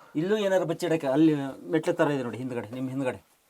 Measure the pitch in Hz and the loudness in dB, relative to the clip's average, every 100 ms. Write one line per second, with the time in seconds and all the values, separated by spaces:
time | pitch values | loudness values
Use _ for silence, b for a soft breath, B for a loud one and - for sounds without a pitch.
0 | - 151 180 214 196 190 165 165 175 160 | -10 -4 0 0 2 2 0 -2 0 0
1 | 139 135 160 147 135 131 - 160 170 170 | 2 4 6 4 -2 -8 -2 0 0 2
2 | 156 143 120 110 131 120 107 127 131 131 | 2 0 -4 -6 -6 -6 -6 -6 -6 -4
3 | 127 104 - _ | -4 -6 -10 _